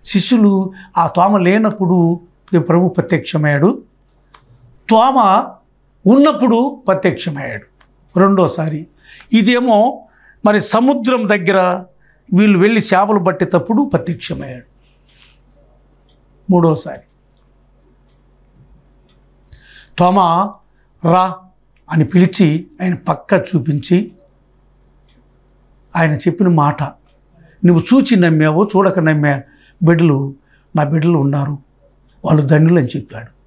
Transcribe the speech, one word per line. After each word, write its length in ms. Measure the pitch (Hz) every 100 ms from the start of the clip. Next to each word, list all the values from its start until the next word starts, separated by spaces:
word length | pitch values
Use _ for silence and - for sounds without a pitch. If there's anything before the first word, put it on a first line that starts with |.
శిష్యులు 680 | - 196 - 240 208 196 190 - - -
ఆ 80 | 165
తోమ 320 | 175 190 202
లేనప్పుడు 800 | 175 208 220 - 185 180 170 170 - _ _ 175
ప్రభు 300 | 170 175 180
ప్రత్యక్షమయ్యాడు, 960 | - - 156 - 156 151 143 180 - _ _ _ _ _ _ _ _ _ _ -
తోమ 540 | 220 254 262 202 202 262 - _ _ _ _ 185
ఉన్నప్పుడు 760 | 262 294 202 247 226 269 285 -
ప్రత్యక్షమయ్యాడు 800 | 190 185 131 175 139 135 104 _ _ _ _ _ 175
రెండోసారి. 680 | 196 196 165 - 160 151 170 _ _ - -
ఇదేమో 760 | 226 208 247 247 214 240 - _ _ _ _ 208
మరి 140 | 208
సముద్రం 680 | - 220 254 277 226 254 208
దగ్గర 560 | 208 175 190 180 180 180 _ _ _ -
వీళ్ళు 240 | 185 208 190
వెళ్ళి 220 | 208 226
చేపలు 380 | - 185 208 208
పట్టేటప్పుడు 720 | 175 - 175 175 170 226 277
ప్రత్యక్షమయ్యాడు 720 | 156 - 156 - 139 139 127 _ _ _ _ _ _ _ _ _ _ _ _ _ _ _ _ _ _ -
మూడోసారి. 500 | 180 165 156 156 135 _ _ _ _ _ _ _ _ _ _ _ _ _ _ _ _ _ _ _ _ _ _ _ _ _ - _ - _ -
తోమ 200 | 180 190 180 170 214 - _ _ _ _
రా 320 | 165 180 185 170 _ _ _ _ -
అని 140 | 165
పిలిచి 640 | 156 180 190 - 165 156 - -
ఆయన 120 | 185
పక్క 400 | 175 - 151 -
చూపించి 760 | 190 - 175 135 143 - 175 214 _ _ _ _ _ _ _ _ _ _ _ _ _ _ _ _ _ _ 175
ఆయన 160 | 160
చెప్పిన 360 | 151 180 165 180
మాట, 340 | 165 147 147 139 - _ _ _ _ _ _
"నువ్వు 180 | 170 165 -
చూచి 220 | 262 269 214
నమ్మావో 520 | 175 156 156 156 202 190
చూడక 220 | 196 190
నమ్మే 440 | 156 151 147 135 - _ _ _
బిడ్డలు, 520 | 165 170 175 139 139 139 _ _ _ 156
నా 80 |
బిడ్డలు 340 | 143 160 160 165
ఉన్నారు, 400 | 139 143 139 143 _ _ _ _ _ _
వాళ్ళు 180 | - 156
ధన్యులు" 360 | 139 151 160 175
అని 100 | 123 -
చెప్పాడు. 420 | - 110 - _